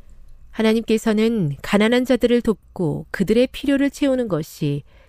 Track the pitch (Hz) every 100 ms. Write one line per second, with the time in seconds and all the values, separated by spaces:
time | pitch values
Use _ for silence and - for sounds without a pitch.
0 | - - - - - - 220 226 226 220
1 | 233 214 226 226 156 139 - 202 214 247
2 | 254 247 233 240 226 196 - - 165 143
3 | - - 175 220 254 - 269 277 277 -
4 | 285 254 233 160 156 - 151 143 - -